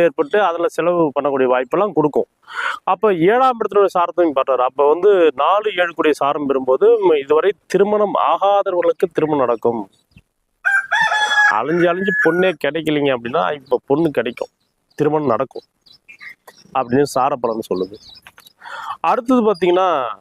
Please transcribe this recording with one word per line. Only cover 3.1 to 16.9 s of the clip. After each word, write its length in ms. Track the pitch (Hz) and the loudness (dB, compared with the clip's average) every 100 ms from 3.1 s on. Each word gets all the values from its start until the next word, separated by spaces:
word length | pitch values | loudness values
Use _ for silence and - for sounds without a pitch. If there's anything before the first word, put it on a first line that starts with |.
ஏழாம் 460 | 180 175 240 262 233 | 2 2 4 2 0
இடத்துல 240 | 214 202 | -2 2
ஒரு 60 | 190 180 | 2 2
சாரத்தையும் 380 | 175 170 170 135 | -2 0 0 0
பார்த்தாரு. 240 | 135 127 127 | 0 0 0
அப்ப 180 | 139 143 | 2 2
வந்து 440 | 160 202 196 160 131 | 4 4 4 4 2
நாலு 360 | 151 202 214 180 | 0 0 0 -2
ஏழு 160 | 175 | -2
கூடிய 200 | 165 156 | 0 0
சாரம் 360 | 139 143 151 139 | 0 0 -2 -2
பெறும்போது, 400 | 131 131 131 208 233 | -2 0 2 4 4
ம், 180 | 185 151 | 2 2
இதுவரை 300 | 139 151 180 - - | 2 0 0 -2 -2
திருமணம் 480 | 180 202 208 208 151 123 | 0 0 0 0 0 0
ஆகாதவர்களுக்கு 760 | 165 196 202 196 175 170 165 185 | 0 2 0 0 -2 -2 0 -2
திருமணம் 320 | - 151 147 120 | -2 -2 0 0
நடக்கும். 360 | 117 117 117 98 _ _ _ _ _ _ _ 784 807 - 906 880 855 855 - - | 0 -2 -4 -6 _ _ _ _ _ _ _ -4 -4 -2 -2 -2 -2 -2 0 0
அலைஞ்சு 380 | 107 135 170 170 | 0 -2 0 0
அலைஞ்சு 260 | 175 196 - | 0 -2 -2
பொண்ணே 260 | 165 170 185 160 | 0 2 0 0
கிடைக்கலைங்க 480 | 143 160 156 147 143 127 | -2 -2 0 0 0 -2
அப்படின்னா 380 | 117 156 180 | -2 -2 -2
இப்ப 260 | 147 - 123 - | -4 -4 -4 0
பொண்ணு 240 | 143 165 | 0 0
கிடைக்கும், 400 | 131 120 117 - _ _ _ _ - | -2 -4 -6 -12 _ _ _ _ -4
திருமணம் 380 | 151 151 143 | -2 0 0
நடக்கும் 340 | 110 135 - - _ _ _ - - - - - - - 131 | -2 -4 -10 -20 _ _ _ -20 -20 -20 -20 -20 -20 -8 -6
அப்படின்னு 260 | 120 | -2